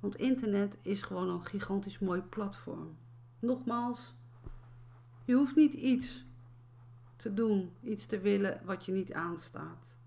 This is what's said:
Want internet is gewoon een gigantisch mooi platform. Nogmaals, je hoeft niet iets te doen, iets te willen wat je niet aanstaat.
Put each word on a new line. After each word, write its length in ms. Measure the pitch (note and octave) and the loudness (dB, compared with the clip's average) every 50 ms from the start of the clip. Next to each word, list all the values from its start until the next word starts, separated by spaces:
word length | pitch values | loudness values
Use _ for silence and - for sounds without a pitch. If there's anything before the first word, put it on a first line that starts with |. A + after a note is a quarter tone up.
Want 160 | - G3+ G3+ | -2 -4 -2
internet 600 | - - B3+ C4 B3 A#3 G#3+ G3+ G3 G3+ G3+ G3+ - - | 0 2 2 2 2 2 2 2 2 2 2 -2 -6 -4
is 200 | - G3+ G3+ - | -4 -2 -2 -2
gewoon 260 | - F#3+ F#3 F3+ F#3 | -6 -4 -2 -2 -2
een 180 | F3 F3 - | -2 -2 -6
gigantisch 520 | - - G3+ G3 - G3 G3 G3 G3+ G3 - | -6 -6 -6 -4 0 -2 -2 -2 -4 -4 -2
mooi 220 | G3+ F#3+ F3+ F3+ | 0 0 0 0
platform. 760 | F#3+ - - - G#3 G3+ G3+ - - - E3 E3 D#3 D#3+ D#3+ - - - - - - - - - | -2 -4 -6 -4 -4 -4 -6 -8 -10 -10 -8 -8 -8 -10 -12 -16 -18 -20 -20 -20 -20 -20 -12 -4
Nogmaals, 760 | - A#3 B3+ B3 - - A#3 A#3+ A#3+ A#3+ A#3+ - - - - - - - - - - - - - - - - - - - - - - - - - - | 0 0 0 0 0 -2 0 0 0 0 -2 -4 -8 -16 -18 -20 -20 -20 -20 -16 -14 -14 -14 -14 -16 -20 -20 -20 -20 -20 -20 -20 -20 -20 -20 -16 0
je 100 | - B3 | 4 4
hoeft 200 | B3+ C#4+ C4+ - | 6 6 6 8
niet 200 | D#4 D#4 D4 - | 8 8 8 6
iets 500 | - - C4 B3+ B3 - - - - - - - - - - - - - - - - - - - - - - - | 2 2 4 4 4 2 -4 -8 -10 -14 -16 -18 -20 -20 -20 -20 -20 -20 -20 -20 -20 -20 -20 -20 -20 -20 -20 -20
te 180 | - - A3 G3 | -8 -6 -4 0
doen, 380 | G3 A#3 A3 G#3+ G3 F#3 F3 - - - | 2 4 4 4 4 2 0 -6 -10 -6
iets 240 | A3+ G#3+ G3 - | -6 -6 -4 -4
te 140 | - - G3+ | -4 -4 0
willen 400 | F#3 G#3 G3+ G3+ G3 G3 - - - | 2 2 4 4 4 2 0 -2 -4
wat 200 | F#3 G3 F#3 - | -6 -6 -6 -2
je 80 | - F#3 | -2 0
niet 200 | F#3+ F#3 - - | 0 0 -2 -4
aanstaat. 840 | - E3 E3+ E3+ E3 - - - - D3 D#3+ E3+ F3 - - - - - | -4 -4 -4 -4 -6 -10 -12 -10 -10 -10 -10 -12 -14 -18 -20 -20 -20 -20